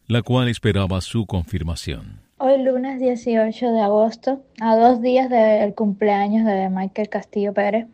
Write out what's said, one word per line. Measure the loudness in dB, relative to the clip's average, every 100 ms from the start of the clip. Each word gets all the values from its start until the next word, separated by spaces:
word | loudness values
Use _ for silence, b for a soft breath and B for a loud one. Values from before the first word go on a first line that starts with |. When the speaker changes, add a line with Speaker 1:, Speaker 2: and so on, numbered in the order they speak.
| -4
Speaker 1:
la | -2
cual | 0 0 0
esperaba | 0 0 0 0 -2
su | -4 -4 -2
confirmación. | -4 -4 -6 -6 -6 -8 -10 -12 -20 _ -2
Speaker 2:
Hoy | 2 2
lunes | 2 -2 -4 -4
dieciocho | -2 -2 0 0 0 -2 0
de | 0
agosto, | 2 2 2 0 -4 -6 -10 -6
a | 2 6
dos | 6 4
días | 2 2 2
del | 2 4 4 0
cumpleaños | -2 -4 0 0 0 0 0 0
de | 0 -2
Michael | -4 -6 -6 -6
Castillo | -8 -6 -4 -2
Pérez, | 0 0 -2 -4